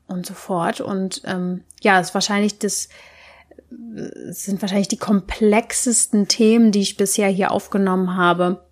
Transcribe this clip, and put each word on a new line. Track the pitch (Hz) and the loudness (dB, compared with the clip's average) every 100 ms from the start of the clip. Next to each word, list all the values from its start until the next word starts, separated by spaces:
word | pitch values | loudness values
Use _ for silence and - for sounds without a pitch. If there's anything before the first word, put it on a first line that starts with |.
| - | -10
und | 185 180 | -10 -10
so | |
fort. | 185 - 180 170 - | -14 -6 -2 -2 -4
Und, | - 196 190 - - | -6 -4 -4 -6 -8
ähm, | 185 180 180 - _ | -6 -4 -6 -10 _
ja, | 214 185 | 2 2
ist | 170 196 | 2 -2
wahrscheinlich | 196 202 208 - | -2 0 0 -2
das, | 202 - - - - - - - _ - _ 240 233 220 - - 64 | -4 -6 -8 -16 -20 -20 -20 -20 _ -20 _ -18 -14 -12 -12 -12 -14
sind | 180 196 196 | -12 -8 -6
wahrscheinlich | 190 196 - | -2 -2 -2
die | 226 | -4
komplexesten | - 196 - - 214 214 226 - 247 226 - 208 196 | 0 0 0 0 4 4 0 -2 0 0 2 2 2
Themen, | - 220 233 220 | 4 4 6 6
die | 202 | 4
ich | 196 - | 0 -2
bisher | 196 - 196 | -2 0 0
hier | 190 190 | 0 0
aufgenommen | 202 - 196 190 185 185 185 | -2 -2 0 0 0 0 2
habe. | 175 175 180 180 _ | 2 2 0 -2 _